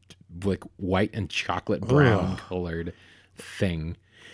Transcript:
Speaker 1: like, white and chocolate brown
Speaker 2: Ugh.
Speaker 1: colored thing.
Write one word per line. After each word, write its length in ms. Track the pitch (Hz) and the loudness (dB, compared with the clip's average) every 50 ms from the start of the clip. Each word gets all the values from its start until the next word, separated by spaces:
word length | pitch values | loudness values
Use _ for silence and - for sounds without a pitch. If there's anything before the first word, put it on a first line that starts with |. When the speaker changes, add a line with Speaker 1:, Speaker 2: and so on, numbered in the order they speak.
| _ _ - _ - - 87 87 98 | _ _ -20 _ -20 -18 -12 -4 -2
Speaker 1:
like, 180 | 101 92 - - - _ | -2 -2 -2 -4 -16 _
white 340 | - 95 90 95 92 107 101 - | -8 -2 0 2 2 2 2 0
and 160 | 113 92 - | -4 -6 -4
chocolate 500 | - - - - 87 90 - - 101 - | -4 -6 -4 -2 -4 -4 -2 -2 -4 -2
brown 520 | 98 113 131 147 143 123 107 95 90 92 92 | 2 4 6 6 8 8 6 4 2 0 -2
Speaker 2:
Ugh. 60 | - | -6
Speaker 1:
colored 540 | - - 90 92 87 85 82 85 85 85 - - - - - - _ _ _ | -6 -6 -4 -4 -4 -4 -4 -4 -6 -6 -8 -12 -18 -20 -20 -20 _ _ _
thing. 600 | - - - - - 110 92 85 80 78 82 87 - _ _ _ - - - | -20 -18 -12 -4 -2 0 0 0 -2 -4 -6 -8 -10 _ _ _ -20 -20 -20